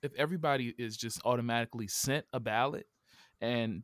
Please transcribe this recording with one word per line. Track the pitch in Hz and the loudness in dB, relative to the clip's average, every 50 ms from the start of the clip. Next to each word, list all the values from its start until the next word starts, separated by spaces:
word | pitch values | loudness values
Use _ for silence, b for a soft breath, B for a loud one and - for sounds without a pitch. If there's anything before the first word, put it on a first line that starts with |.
if | - 135 - | -8 -6 0
everybody | 127 147 156 185 170 160 147 139 131 120 117 - - | 0 0 2 2 0 2 2 2 2 2 -2 -4 -4
is | 120 110 107 | -6 -6 -4
just | - 117 113 - - - | -6 -6 -6 -6 0 2
automatically | 120 123 120 120 120 117 117 117 - - 117 107 98 | 2 2 4 2 2 2 0 0 -2 -4 -6 -4 -2
sent | - - - 139 139 156 - - | -2 0 2 2 2 0 0 -4
a | - 127 | -6 -4
ballot | 110 110 107 117 131 143 151 - - _ _ _ b b b b b b b b | -2 0 2 2 2 2 0 -4 -10 _ _ _ b b b b b b b b
and | - 117 120 117 113 113 101 117 | -2 0 2 2 0 0 -2 -4